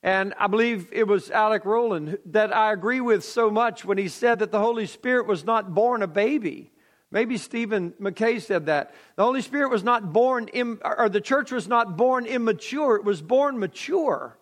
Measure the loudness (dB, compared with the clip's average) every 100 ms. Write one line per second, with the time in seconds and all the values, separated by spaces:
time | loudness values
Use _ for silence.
0 | 0 0 -2 -2 0 2 2 0 -4 -2
1 | 2 2 2 2 2 2 0 0 0 -2
2 | -4 -8 -2 0 2 2 2 0 -2 -2
3 | 2 0 0 0 2 2 0 -2 -4 -2
4 | -2 0 0 2 0 0 0 0 -4 -6
5 | 0 0 0 -2 0 0 0 2 2 2
6 | -2 0 0 0 -4 -8 -16 _ _ _
7 | _ -2 -2 -2 -6 -6 -2 -2 -4 -6
8 | -8 -2 0 0 -2 -2 0 -2 -2 -12
9 | -20 0 2 2 -4 -2 0 0 2 0
10 | 2 2 4 2 -2 -4 -4 -4 -4 0
11 | 2 2 0 0 0 -6 0 0 0 2
12 | 2 2 0 -2 0 -2 -4 -2 2 2
13 | 2 -2 2 2 2 0 -6 -6 -4 0
14 | 0 -2 -4 -14